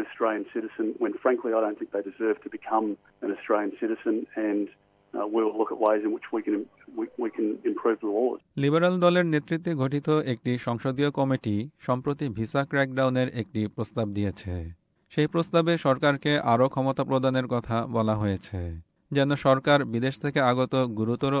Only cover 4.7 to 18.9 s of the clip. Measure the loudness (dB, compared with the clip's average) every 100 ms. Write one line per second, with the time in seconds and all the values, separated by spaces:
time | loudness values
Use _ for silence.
4.7 | -10 _ _ _ -8 -2 0 0 0 -2
5.7 | 2 2 4 2 -4 -4 -4 -2 -2 -4
6.7 | _ -12 -6 -6 -4 -4 -2 -2 -2 -4
7.7 | 0 0 0 0 0 0 -2 -8 -2 0
8.7 | 2 2 4 4 4 4 0 0 -4 -2
9.7 | 0 0 0 2 2 0 -2 -2 -2 -2
10.7 | -4 -2 0 0 2 0 0 0 -2 -4
11.7 | -8 -2 -2 -2 -4 -4 -4 -2 -2 0
12.7 | 0 0 2 2 2 0 -2 -4 -2 -2
13.7 | -4 -6 -4 -2 -2 -2 -2 -6 -6 -8
14.7 | -12 _ _ _ -2 0 0 0 2 2
15.7 | 2 2 2 2 2 2 2 4 4 4
16.7 | 2 0 0 0 2 2 0 0 -4 -2
17.7 | -4 -2 0 2 2 0 -2 -4 -6 -6
18.7 | -8 -14